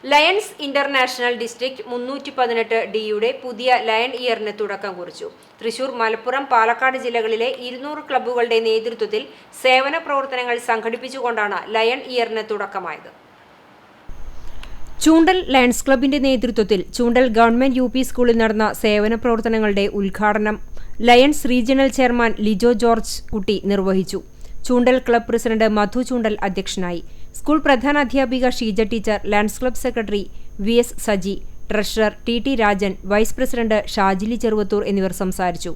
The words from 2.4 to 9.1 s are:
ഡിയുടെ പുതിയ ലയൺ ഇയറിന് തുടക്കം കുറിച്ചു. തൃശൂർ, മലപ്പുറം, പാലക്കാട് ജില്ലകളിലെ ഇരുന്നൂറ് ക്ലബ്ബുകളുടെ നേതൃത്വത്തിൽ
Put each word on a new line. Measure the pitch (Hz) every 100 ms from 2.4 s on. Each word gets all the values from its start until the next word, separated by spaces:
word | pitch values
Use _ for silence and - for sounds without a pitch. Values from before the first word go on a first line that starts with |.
| 240 226 214 226 202
ഡിയുടെ | 214 214 208 226 269
പുതിയ | 254 226 247 240 220
ലയൺ | 220 254
ഇയറിന് | 240 247 220 214
തുടക്കം | 208 202 196 202
കുറിച്ചു. | 180 170 - 170 - - -
തൃശൂർ, | 226 226 262 240
മലപ്പുറം, | 226 220 247 262
പാലക്കാട് | 269 240 226 233 262 262
ജില്ലകളിലെ | 240 233 226 220 247 240
ഇരുന്നൂറ് | 247 247 285 302 302
ക്ലബ്ബുകളുടെ | 254 226 240 233 226
നേതൃത്വത്തിൽ | 226 220 220 226 208